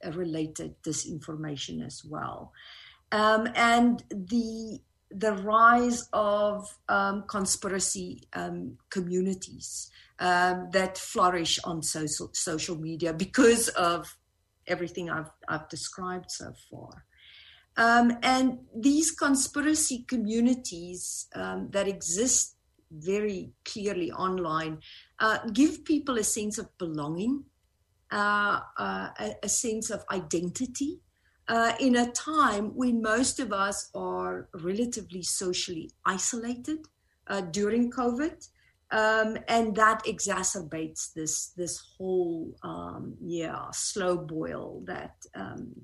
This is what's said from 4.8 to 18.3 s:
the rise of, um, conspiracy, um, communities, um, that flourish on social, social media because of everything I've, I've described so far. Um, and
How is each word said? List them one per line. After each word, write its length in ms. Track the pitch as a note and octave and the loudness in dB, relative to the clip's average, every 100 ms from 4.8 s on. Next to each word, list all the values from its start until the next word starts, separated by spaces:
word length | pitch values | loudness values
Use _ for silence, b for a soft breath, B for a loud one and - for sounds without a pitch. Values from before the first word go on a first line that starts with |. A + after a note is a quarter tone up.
| _ _ - | _ _ -16
the 220 | G3 G#3+ | -2 0
rise 760 | G3 G3+ A3 A#3 A#3+ B3 A#3+ - | 0 4 8 8 8 4 0 -2
of, 600 | - G#3 G#3 G#3 G#3 - - - | 0 2 2 2 0 -8 -8 0
um, 380 | G3+ G3 G3+ G3+ | 2 2 -2 -4
conspiracy, 960 | G#3 F#3+ - G3 F#3+ - G3 F3+ F3+ - | -2 -2 -2 -2 -2 -2 -2 -8 -12 -12
um, 460 | F3+ F3 F3 F3 - _ | -8 -6 -6 -8 -14 _
communities, 1000 | G3 F3 F3+ F#3+ F#3 - - - - - B B - | -4 0 0 0 -2 -8 -14 -12 -12 -14 B B -2
um, 500 | F3+ F3+ F3+ F3+ F3 | 2 4 4 0 0
that 260 | F#3+ F#3 - | 0 0 -2
flourish 640 | - A3 F3+ F3+ D#3+ - - | -4 2 4 4 0 -2 -2
on 180 | E3 | -4
social, 460 | D3+ D#3+ D3+ - - | -4 -4 -4 -4 -6
social 460 | - F3+ D#3 F#3+ D#3 | -4 -4 -4 -4 -6
media 340 | D#3+ D#3+ E3 | -6 -4 -2
because 560 | D#3+ F#3+ - A#3 A#3 - | -2 0 6 8 8 4
of 460 | - F3 E3+ - - _ _ _ _ - | 2 2 0 -4 -18 _ _ _ _ -4
everything 440 | F3 F3 F#3 E3+ | -4 -4 -8 -6
I've, 220 | D#3 D#3 - - | -6 -8 -12 -8
I've 180 | D#3 D#3 | -8 -8
described 640 | D#3 - - F#3 F3+ - | -10 -10 -8 -8 -8 -8
so 220 | - - - - | -12 -12 -16 -18
far. 320 | - - - - B B B B B _ - | -18 -18 -20 -20 B B B B B _ 4
Um, 400 | A#3 A#3+ A#3+ A#3 | 6 8 6 4
and 360 | B3 | 2